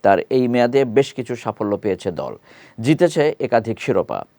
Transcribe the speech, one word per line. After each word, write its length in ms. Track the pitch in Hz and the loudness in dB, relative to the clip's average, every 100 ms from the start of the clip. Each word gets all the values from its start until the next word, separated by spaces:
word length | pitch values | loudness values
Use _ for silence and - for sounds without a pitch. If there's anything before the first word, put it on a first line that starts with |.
তার 140 | 101 98 - 131 | 4 2 2 0
এই 80 | 123 | 2
মেয়াদে 280 | 123 120 135 131 113 | 2 2 2 2 2
বেশ 120 | 139 - | 0 -6
কিছু 160 | 123 123 | -10 -6
সাফল্য 300 | 113 - 104 101 | -6 -4 -4 -2
পেয়েছে 260 | 104 92 98 78 | -2 -4 -4 -6
দল, 120 | 65 53 _ - - - | -10 -12 _ -20 -20 -4
জিতেছে 400 | 117 156 170 160 147 - 139 | 0 2 2 2 0 0 0
একাধিক 300 | 117 113 107 | 0 0 -6
শিরোপা 340 | - 95 80 50 50 | -2 0 -2 -6 -10